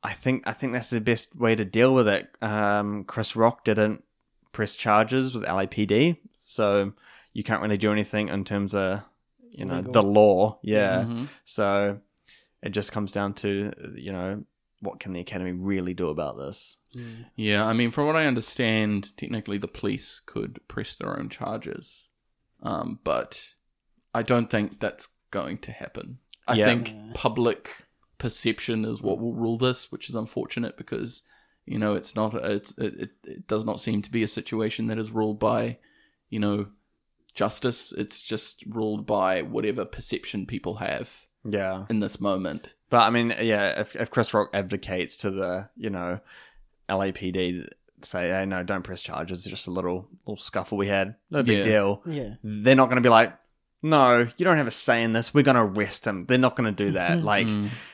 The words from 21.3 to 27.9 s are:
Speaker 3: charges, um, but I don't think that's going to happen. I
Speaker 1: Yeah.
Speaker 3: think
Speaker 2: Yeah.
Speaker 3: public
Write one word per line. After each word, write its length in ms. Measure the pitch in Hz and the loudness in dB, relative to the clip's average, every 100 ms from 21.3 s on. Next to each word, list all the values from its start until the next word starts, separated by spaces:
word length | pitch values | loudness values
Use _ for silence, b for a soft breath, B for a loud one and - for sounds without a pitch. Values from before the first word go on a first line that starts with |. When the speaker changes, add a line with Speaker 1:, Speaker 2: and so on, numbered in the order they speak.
Speaker 3:
charges, 760 | - - 113 - - - - _ _ _ _ _ _ | -8 -8 -8 -8 -12 -14 -20 _ _ _ _ _ _
um, 360 | - - - - | -6 -4 -6 -6
but 380 | - 62 - - - _ _ _ _ _ _ | -2 -2 -2 -12 -20 _ _ _ _ _ _
I 100 | 117 | -6
don't 280 | 117 120 117 | 2 2 2
think 300 | 110 104 - | 0 -2 -4
that's 280 | 110 - - _ _ | -6 -6 -20 _ _
going 260 | 101 67 92 | -6 -6 -8
to 140 | - | -12
happen. 460 | - - - - 127 _ - - | -14 -14 -12 -14 -18 _ -12 0
I 80 | 117 | 4
Speaker 1:
Yeah. 100 | 107 | 4
Speaker 3:
think 220 | 120 117 | 4 -2
Speaker 2:
Yeah. 220 | - 107 | -12 -14
Speaker 3:
public 720 | 117 123 117 117 - - - _ | -4 -2 2 0 0 -10 -18 _